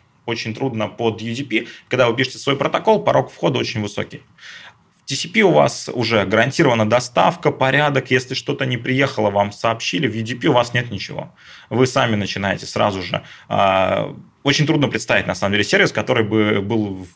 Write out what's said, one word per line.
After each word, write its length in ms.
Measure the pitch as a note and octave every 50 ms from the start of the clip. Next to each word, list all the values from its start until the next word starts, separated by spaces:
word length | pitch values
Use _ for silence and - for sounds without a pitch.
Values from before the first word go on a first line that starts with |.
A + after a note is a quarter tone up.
| _ _ _ _ _
Очень 280 | A#2 A#2 A2+ - A2+ A2
трудно 340 | - C3+ C3 A2 A2 G#2+ F#2+
под 340 | - - A#2+ A2+ G#2 G2+
U 120 | A2+ A#2 A#2
D 100 | C3 C#3+
P. 240 | - G#2+ A2 A#2 - - - - _
Когда 220 | - B2+ B2 A#2+
вы 60 | A#2
пишете 220 | B2 B2+ - - -
свой 200 | - C#3+ C#3 C3+
протокол, 460 | D#3 D#3+ - F3 - A3 A3 - G#3
порог 280 | B2+ - C#3 C3 -
входа 280 | - - - E3 C3 A#2+
очень 220 | A#2 - - A2
высокий. 400 | G#2 G2+ - - F2+ - - E2 - _ _ _ - - - - - - - _ _ _ _ _ _
В 40 | -
T 60 | C#3
C 140 | - - E3+
P 120 | F#3+ A3
у 100 | G#3 F3+
вас 380 | D3+ D3 C#3+ C3 - - - - -
уже 320 | B2+ A#2 A2 A#2+ G#2+ G2
гарантирована 600 | F#2+ G#2+ G#2+ A#2 C3 - - D#3+ C3 A#2 A2+ G#2+ G#2
доставка, 640 | A#2 B2+ - - - F3 F3+ F#3 E3+ - - D3
порядок. 600 | C#3 - C3+ C3 C3+ C#3+ D3+ D3 C#3 C3 C3 -
Если 240 | C3 B2+ B2+ - C3
что-то 300 | - - - C#3+ - C3+
не 120 | C3 B2+ A#2+
приехало, 520 | A#2+ C3 C3 C3 C#3 C3 - A#2+ G#2+ G2+
вам 240 | G2+ G2+ G2+ G#2 G#2
сообщили. 540 | - - A2+ A2+ A#2 - - - F3 D3 A2+
В 60 | G2+
U 100 | A2+ A2
D 120 | A2+ B2
P 140 | A#2+ B2+ E3
у 40 | C3
вас 200 | B2 A#2+ A#2+ -
нет 180 | B2 A#2+ -
ничего. 420 | G#2 - - - - - - - - _ - - - - - _
Вы 180 | G#2+ A#2 C3 B2+
сами 280 | - C#3 B2 A#2+ G#2+
начинаете 500 | G#2 G2 F2+ - G2 G2+ G2 F#2 E2+ -
сразу 360 | - - A2+ A2+ G#2 G2 F#2+
же. 220 | F2+ E2+ - - - - - - - -
А, 680 | G#2+ G2+ G2+ G2 F#2+ F#2+ F#2+ F#2+ G2 G#2 G#2 F#2+ F#2 - - - _ _ -
очень 220 | C#3+ C#3 - D3
трудно 240 | C#3+ D#3+ D3+ C#3 A2+
представить, 380 | - A2 - - A#2+ G2 F2 F2
на 80 | F#2
самом 180 | - G#2 G2 G2+
деле, 100 | G#2 G#2
сервис, 280 | - - G3+ F#3+ - -
который 300 | G#2+ G#2 - C3 A#2+ A2
бы 380 | G2+ A2 A2 G#2+ G#2+ A2 G#2
был, 460 | G2 G2+ A#2 A2 G#2 G2+ F#2+ F#2+ F#2 F2 -